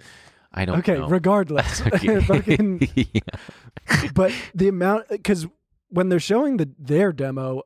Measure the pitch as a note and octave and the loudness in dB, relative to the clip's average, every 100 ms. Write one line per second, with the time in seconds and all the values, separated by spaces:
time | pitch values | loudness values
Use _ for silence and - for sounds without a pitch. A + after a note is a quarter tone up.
0 | - - - _ _ - F#2 E3+ F3+ D#3 | -20 -20 -20 _ _ -6 -2 0 0 -2
1 | D3 F#3 F3+ G3+ F3 D3 - - - F#3+ | 0 0 2 0 0 -2 -2 -2 -2 0
2 | - G#3 - D#3 - D#3 G#3+ F3 C3+ - | 2 2 4 2 2 2 2 0 0 0
3 | B2 A2 - - - - - - - - | 0 -2 -4 -10 -18 -20 -20 -12 -2 -2
4 | - C#3 F#3 B3 - F3 F#3+ F#3 F#3 G#3+ | 0 0 0 0 -8 0 0 2 2 0
5 | A3 G#3 - F#3 D#3+ - _ _ _ F3 | -2 -4 -2 -2 -4 -14 _ _ _ -2
6 | F#3 F3 - A3 D4 B3 C#3+ C3 C3+ D3+ | 2 2 2 2 2 0 -2 -6 -2 2
7 | G3 D3 C3+ C3+ C3 C3 | 2 0 -4 -4 -6 -6